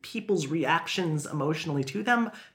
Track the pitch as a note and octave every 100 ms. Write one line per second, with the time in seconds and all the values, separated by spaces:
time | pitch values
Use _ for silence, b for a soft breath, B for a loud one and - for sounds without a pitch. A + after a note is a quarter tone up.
0 | - A3+ - F#3 C#3 E3 C3+ E3 - -
1 | F3 D3+ C#3+ D3+ C#3+ D#3+ E3 C#3+ C3+ G3+
2 | G#3+ A#3+ A3+ B B